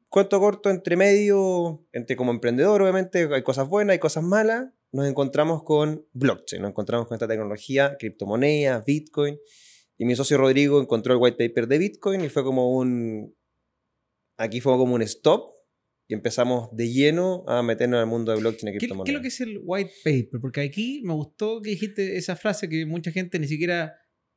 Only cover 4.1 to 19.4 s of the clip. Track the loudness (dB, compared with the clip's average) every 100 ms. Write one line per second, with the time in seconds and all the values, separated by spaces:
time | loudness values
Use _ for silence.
4.1 | 0 0 2 2 0 -6 _ _ -2 -2
5.1 | 0 0 2 0 0 2 2 2 -2 -10
6.1 | 0 0 0 -6 -8 -6 -6 -2 -2 -2
7.1 | -6 -4 -4 -4 -8 -4 0 0 0 -10
8.1 | -8 -4 0 2 2 0 -2 -2 -2 -2
9.1 | -4 -4 -4 -18 -20 -20 -20 _ -6 -2
10.1 | 0 2 4 4 4 4 4 2 0 2
11.1 | 4 4 2 -2 0 0 0 0 -2 -4
12.1 | -2 -2 -2 -2 0 0 0 0 -2 -4
13.1 | -8 -12 _ _ _ _ _ _ _ _
14.1 | _ _ -6 -6 -2 2 2 2 0 -2
15.1 | 0 2 2 0 _ _ _ _ _ -10
16.1 | -6 -4 0 0 0 -4 -6 -4 2 2
17.1 | 2 -2 -4 -2 -2 0 0 0 0 0
18.1 | -2 -2 -2 -2 -4 -8 -6 -6 -6 -6
19.1 | -6 -6 -8